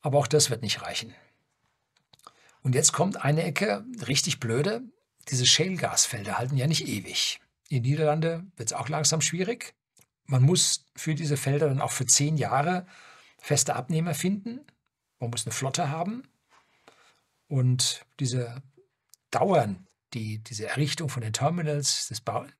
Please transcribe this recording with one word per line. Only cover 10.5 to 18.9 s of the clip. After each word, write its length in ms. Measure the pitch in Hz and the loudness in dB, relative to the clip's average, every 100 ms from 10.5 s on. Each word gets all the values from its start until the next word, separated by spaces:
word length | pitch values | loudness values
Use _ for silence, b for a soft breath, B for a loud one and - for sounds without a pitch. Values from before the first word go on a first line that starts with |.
| 180 - - _ | 6 2 0 _
für 200 | - - 156 | -8 -4 -2
diese 200 | 160 143 | 0 0
Felder 320 | - 143 151 | 2 2 2
dann 120 | 135 | 2
auch 120 | 131 | -2
für 140 | - 123 | -2 2
zehn 300 | - 143 156 | 4 4 2
Jahre 500 | 107 123 151 180 180 B B B B B | 2 2 2 0 -4 B B B B B
feste 360 | - 143 - | -2 0 2
Abnehmer 400 | 131 127 160 170 | -2 0 0 0
finden. 460 | 147 185 202 233 247 294 _ _ _ _ _ | 0 0 0 -4 -10 -14 _ _ _ _ _
Man 120 | 120 | -6
muss 140 | 117 | -4
eine 80 | - | -4
Flotte 360 | - 135 131 160 | -4 -2 -2 -2
haben. 400 | 156 175 233 277 _ _ b b b b b b b b _ _ | -2 -4 -6 -10 _ _ b b b b b b b b _ _
Und 580 | 139 127 127 - - - - | 2 2 2 0 -4 -10 -6
diese 420 | 135 127 120 123 - _ _ | -4 -2 -4 -10 -18 _ _